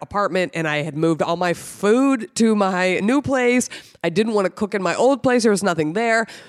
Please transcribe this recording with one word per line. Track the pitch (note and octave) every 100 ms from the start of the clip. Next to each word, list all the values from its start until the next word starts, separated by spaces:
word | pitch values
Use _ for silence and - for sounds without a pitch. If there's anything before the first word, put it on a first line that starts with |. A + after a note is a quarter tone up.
apartment | D3+ G3+ G3+ F#3 E3+ E3
and | D#3+
I | D3
had | D3+ C#3+
moved | E3 D#3+
all | F3+ -
my | F3+
food | E3 - - G3+ A#3+ C#4 C4 A3
to | - A3+ G#3
my | F#3+ F3+ F#3 F3
new | G3+ C#4+
place. | B3 C4 B3 B3 - - - -
I | E3+
didn't | E3 A3+
want | G#3 F#3
to |
cook | - G#3
in | G#3
my | F3+ -
old | B3 C4+
place. | C4 B3
There | A3
was | G3
nothing | G3 E3 D3+
there. | F#3 A#3 A3+ A3 -